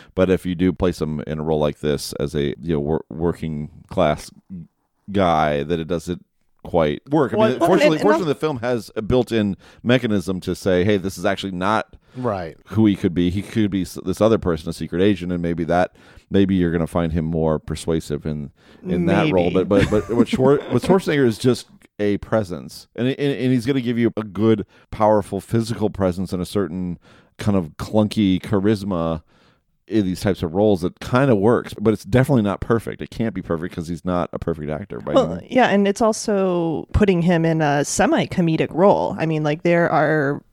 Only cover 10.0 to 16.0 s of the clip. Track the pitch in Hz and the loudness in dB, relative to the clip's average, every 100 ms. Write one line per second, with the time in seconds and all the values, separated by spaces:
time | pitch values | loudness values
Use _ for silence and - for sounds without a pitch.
10 | 123 104 90 92 85 87 101 90 92 104 | 2 -2 -2 -4 -4 -4 2 2 4 2
11 | 92 92 95 95 98 90 92 110 - - | 0 -4 -2 -2 -4 -4 -2 0 -2 -12
12 | _ 127 123 98 85 73 - 95 110 95 | _ -8 -4 -4 -6 -14 -6 2 4 4
13 | 98 82 87 90 95 117 104 95 87 - | 0 0 0 0 -4 -2 0 -2 -4 -6
14 | - 92 107 110 92 80 85 80 82 85 | -6 2 2 4 0 -4 -6 -10 -6 0
15 | 98 98 87 90 85 85 80 85 90 - | 2 2 -2 -4 -2 -2 0 0 0 -4